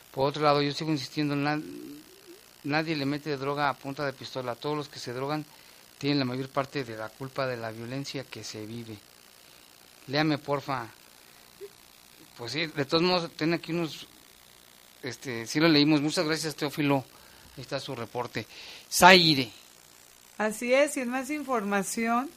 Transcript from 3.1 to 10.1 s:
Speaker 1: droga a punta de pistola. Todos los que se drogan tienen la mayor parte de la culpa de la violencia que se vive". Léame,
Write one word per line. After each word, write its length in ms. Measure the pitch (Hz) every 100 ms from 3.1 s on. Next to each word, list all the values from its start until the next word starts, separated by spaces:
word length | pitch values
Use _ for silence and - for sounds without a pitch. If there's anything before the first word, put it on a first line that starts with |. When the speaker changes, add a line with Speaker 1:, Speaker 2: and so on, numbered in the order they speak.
| 147 156 139
Speaker 1:
droga 340 | 135 143 143
a 40 |
punta 320 | 123 139 139 143
de 80 |
pistola. 420 | 131 117 135 123 117
Todos 220 | 147 151
los 120 | 143
que 100 | -
se 120 | -
drogan 340 | 120 139 151 147 - - - - -
tienen 220 | 139 143
la 60 | 127
mayor 240 | 127 135
parte 340 | 143 131 147
de 140 | 120 110
la 100 | 110
culpa 380 | - 135 143 131
de 100 | 120
la 140 | 113
violencia 520 | 110 117 135 139 139
que 200 | 123 110
se 220 | 107 110 107
vive". 320 | 117 113 104 - - - - - - - - - -
Léame, 300 | -